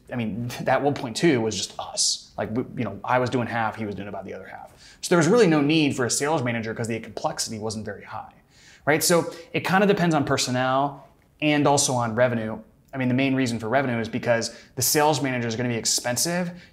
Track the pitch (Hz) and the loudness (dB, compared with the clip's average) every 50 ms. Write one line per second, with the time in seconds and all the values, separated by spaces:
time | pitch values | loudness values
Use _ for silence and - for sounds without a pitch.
0 | _ _ 123 123 117 110 92 117 120 123 - - - - 131 131 127 143 139 135 | _ _ -6 -4 -4 -4 -4 -6 -8 -8 -8 -6 -2 0 0 2 2 0 -2 -2
1 | - 123 110 - - 170 143 120 110 110 104 95 - - - - - - - - | -6 -8 -6 2 2 4 4 4 2 0 -2 -4 -6 -6 -8 -12 -12 -10 -4 -2
2 | - - - - - - - - 110 104 110 123 120 - - - 123 104 98 95 | -2 -2 -2 -4 -8 -14 -8 -8 -6 -4 -4 -4 -4 -6 -6 -6 -6 -6 -6 -10
3 | - - 123 127 127 120 135 127 117 110 117 120 113 110 104 - 113 101 101 95 | -4 0 0 2 2 0 0 -2 -2 -2 -2 -2 -2 -2 -4 -6 -8 -8 -8 -8
4 | 98 101 95 98 95 104 107 95 98 - - - - - - - - - - - | -10 -10 -12 -12 -12 -12 -12 -14 -14 -16 -16 -18 -18 -20 -20 -20 -20 -20 -20 -12
5 | - - 185 175 156 151 202 247 226 180 160 151 139 143 160 165 151 139 117 131 | -2 2 4 4 6 6 6 6 6 6 6 4 4 4 4 4 4 2 2 0
6 | 127 113 - - 143 147 160 156 123 123 113 117 110 113 110 110 120 107 117 110 | 0 0 0 0 0 0 0 0 0 -2 -2 -4 -4 -6 -6 -6 -4 -4 -4 -6
7 | 113 113 104 - - 156 160 - - 110 113 107 104 113 104 110 107 107 101 95 | -6 -10 -12 -6 -6 -6 -4 -4 -6 -6 -6 -6 -6 -6 -6 -6 -8 -10 -10 -12
8 | - - - 101 95 - - - _ _ _ - - - - - _ - 147 160 | -14 -14 -14 -14 -14 -14 -20 -20 _ _ _ -20 -20 -20 -20 -6 _ 2 2 2
9 | 151 - 175 170 151 - - - - - - 156 - - 165 190 208 196 202 196 | 4 4 2 2 2 0 -8 -12 -18 -6 -6 -4 -2 2 2 4 6 4 4 4
10 | 175 175 160 151 135 - 139 135 - - 127 127 127 131 131 135 139 143 143 - | 4 2 4 2 2 2 0 0 0 0 0 0 0 2 2 2 0 0 -4 -8
11 | - - _ _ _ _ _ _ 151 151 151 147 147 147 143 143 - - 135 123 | -18 -20 _ _ _ _ _ _ 0 2 2 4 4 4 4 4 2 2 0 0
12 | 120 117 110 117 123 127 120 113 110 110 110 - - - _ _ _ _ - 135 | 0 0 2 2 2 2 2 0 -2 -4 -6 -8 -12 -18 _ _ _ _ -6 -2
13 | 131 123 127 127 139 135 135 131 131 120 117 113 113 107 117 139 139 131 120 117 | 0 2 2 2 2 2 2 2 2 0 0 -2 -2 0 0 0 0 0 -2 -2
14 | 113 107 - 123 - 123 120 117 110 - - - - - _ - 123 - - 156 | -4 -4 -4 -4 2 2 2 2 2 -4 -8 -12 -20 -14 _ -4 -2 2 2 4
15 | 147 151 156 135 143 135 127 123 117 117 113 110 123 123 120 113 104 - - - | 4 4 2 2 0 -2 -2 -2 -2 -4 -2 -2 -2 -2 -2 -2 -2 -2 -2 -2
16 | - 123 123 123 - 170 175 175 180 175 175 - - - | -2 -2 -2 -2 -2 -2 -2 -2 -4 -4 -8 -12 -18 -20